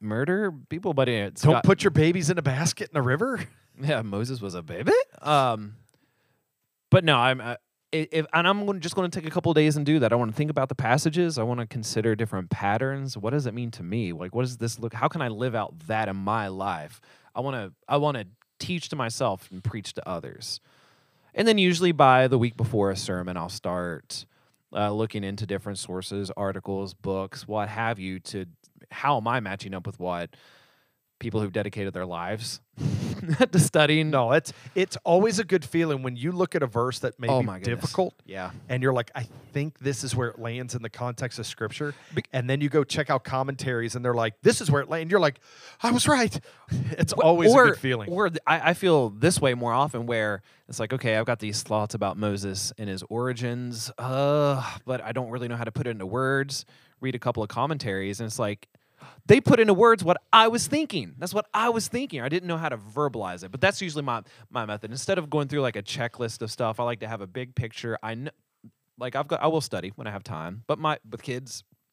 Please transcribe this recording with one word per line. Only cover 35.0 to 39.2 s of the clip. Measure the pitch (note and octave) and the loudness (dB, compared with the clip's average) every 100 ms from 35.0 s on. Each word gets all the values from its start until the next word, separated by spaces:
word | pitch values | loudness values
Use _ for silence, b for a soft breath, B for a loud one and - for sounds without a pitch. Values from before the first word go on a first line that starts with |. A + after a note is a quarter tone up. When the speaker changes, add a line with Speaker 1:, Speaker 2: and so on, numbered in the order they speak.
Speaker 2:
always | - F3 A3+ G3 | 4 6 6 2
a | |
good | F#3+ F#3 - | 2 0 2
feeling | E3 D#3+ C#3 | 0 2 0
when | C3 A#2+ | -4 -4
you | D3+ | -4
look | F3+ F3+ E3+ | 0 0 0
at | |
a | C3 | 0
verse | A#2 B2+ B2+ | 0 -2 -2
that | B2+ - | -6 -4
may | B2 | 2
Speaker 1:
Oh | C3 | 2
Speaker 2:
be | A2+ | 2
Speaker 1:
my | F#2 | -2
goodness. | F#2+ A#2 | -4 -2
Speaker 2:
difficult, | - - F3+ _ - | -2 0 -2 _ -14
Speaker 1:
Yeah. | F#2+ F2+ - - | -10 -8 -10 -6
Speaker 2:
and | B2+ | 0
you're | C3+ | 2
like, | B2+ A#2 | 0 -2
"I | C#3 | -8